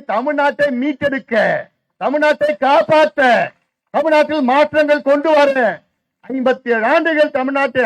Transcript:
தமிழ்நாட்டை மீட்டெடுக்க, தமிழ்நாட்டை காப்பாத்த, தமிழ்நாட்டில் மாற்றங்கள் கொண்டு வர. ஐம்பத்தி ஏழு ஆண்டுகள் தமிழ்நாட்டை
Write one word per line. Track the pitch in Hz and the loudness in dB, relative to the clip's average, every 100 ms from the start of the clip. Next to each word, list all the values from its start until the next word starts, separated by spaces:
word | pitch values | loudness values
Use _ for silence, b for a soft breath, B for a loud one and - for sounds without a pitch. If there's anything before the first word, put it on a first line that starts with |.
| 285 | -4
தமிழ்நாட்டை | 214 262 294 285 277 285 247 | -4 -2 -2 -2 0 -2 -2
மீட்டெடுக்க, | 277 277 285 269 - 220 180 160 - _ _ _ | -4 -4 -4 -6 -4 -2 0 -2 -8 _ _ _
தமிழ்நாட்டை | 196 294 302 294 294 - 269 | -4 0 0 0 -2 -2 0
காப்பாத்த, | 294 311 311 311 302 262 220 147 - _ _ _ 220 | 2 2 2 2 2 2 2 0 -8 _ _ _ -4
தமிழ்நாட்டில் | 311 302 294 302 254 | 0 2 2 0 0
மாற்றங்கள் | 269 294 294 302 294 269 | 2 0 0 0 0 0
கொண்டு | 285 311 302 | 0 2 2
வர. | 285 269 226 160 _ _ _ _ - | 2 2 -2 -4 _ _ _ _ -10
ஐம்பத்தி | 262 254 254 240 | -4 -2 -2 -2
ஏழு | 233 220 | -2 0
ஆண்டுகள் | 320 330 311 302 285 | 0 0 0 0 0
தமிழ்நாட்டை | 262 277 277 262 | -4 -2 -2 0